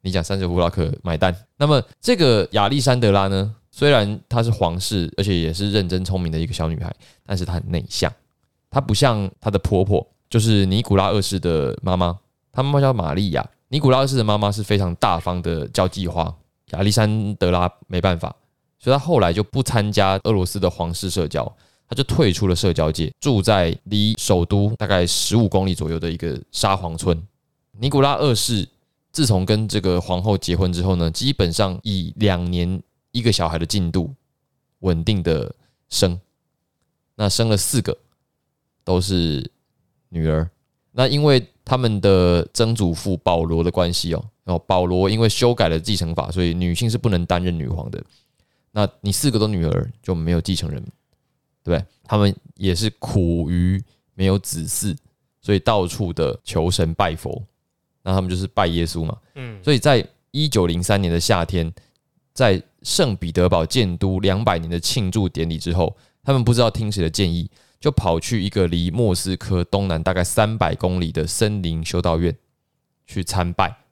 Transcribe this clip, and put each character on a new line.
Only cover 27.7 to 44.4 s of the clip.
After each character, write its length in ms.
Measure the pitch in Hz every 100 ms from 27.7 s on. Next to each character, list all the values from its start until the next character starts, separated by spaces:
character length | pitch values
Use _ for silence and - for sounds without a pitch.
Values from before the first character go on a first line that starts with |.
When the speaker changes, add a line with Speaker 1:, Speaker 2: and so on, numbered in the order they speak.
Speaker 1:
尼 180 | 101 131
古 120 | 143
拉 140 | 139 143
二 200 | 147 110
世 320 | - 113 - _ _ _ _
自 160 | - 123
从 180 | 98 92
跟 220 | 107 107
这 120 | 104
个 220 | 92 90
皇 180 | 90 90
后 160 | 101 98
结 200 | - 85
婚 180 | 92
之 80 | 87
后 140 | 90 90
呢， 160 | 82
基 200 | 82 131
本 220 | 139 87
上 260 | 80 101 90
以 280 | 110 98 82 -
两 340 | 104 90 90
年 320 | 90 87 92 - _ _
一 100 | 123
个 100 | 113
小 160 | 104 85
孩 120 | 82
的 40 |
进 280 | 80 104 85
度 200 | 87 80 135 _ _ _ _ _ _
稳 240 | 95 82
定 180 | 85 104
的 320 | 82 80 52 - _ _ _
生， 320 | - 95 87 _ _ _ _ _ _ _ _ _
那 160 | - 104
生 180 | - 113
了 80 | 104
四 240 | - 127
个， 160 | 95 - _ _ _ _ _ _ _ _
都 160 | - 90
是 480 | 92 92 82 73 - _ _ _ _ _ _
女 180 | 85 80
儿。 220 | 78 82 _ _ _ _
那 140 | - 131
因 160 | 143
为 220 | 151 131 104 _
他 140 | - 131
们 240 | 120 104
的 420 | 98 95 90 87 - -
曾 180 | 113
祖 180 | 113 92
父 240 | 82 - 90
保 260 | - 85
罗 200 | 82 82
的 60 | 85
关 240 | 87 87
系 220 | 90 85 82
哦， 100 | - _